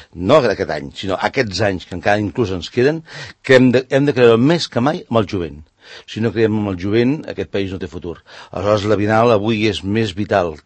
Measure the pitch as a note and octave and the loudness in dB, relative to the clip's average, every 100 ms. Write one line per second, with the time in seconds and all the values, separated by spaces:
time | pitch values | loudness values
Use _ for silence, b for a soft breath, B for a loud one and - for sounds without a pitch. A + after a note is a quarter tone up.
0 | B E2 F#2 D3+ A#2+ F#2 E2 D2+ C#2+ - | B -6 4 4 4 -2 -4 -6 -8 -10
1 | F#2+ F2+ G#2+ C#3 A2+ F2 G#2 F2+ - F2+ | -6 -4 -2 -2 -4 -2 -2 -2 -8 -6
2 | G#2 G#2 G#2 A#2+ G#2 F#2 - - C3 D#3+ | -2 0 -2 -2 -4 -4 -6 0 0 0
3 | D#3+ B B B - C3 B2+ B2+ - C#3 | -8 B B B 4 6 6 4 0 0
4 | C#3+ B2+ A#2+ A2+ C3+ E3+ - A#2+ C3 F3 | 2 4 6 6 4 2 -2 -2 -2 -4
5 | - A#2 G2 G2 E2 C#2+ D2+ _ B B | -2 -2 -2 -4 -6 -10 -20 _ B B
6 | B G#2+ A2+ G2 A2 G#2+ G#2 F2+ G2 A2 | B -4 -4 0 0 0 -2 -4 -2 0
7 | A#2+ D3 - - F#2 G2+ G2 F#2 F2+ F2+ | 2 -2 -6 -10 -6 -4 -6 -6 -10 -10
8 | F2 D#2+ _ B B - G2+ G#2+ G#2 G2+ | -12 -14 _ B B -6 0 0 2 0
9 | G#2 A2 A#2 G#2+ G#2+ A2 G#2+ E2+ F#2+ G#2+ | 2 2 4 2 0 0 -2 -2 -4 -2
10 | A2 F2+ G2+ G#2 F2 D2+ | -2 -4 -2 0 0 -6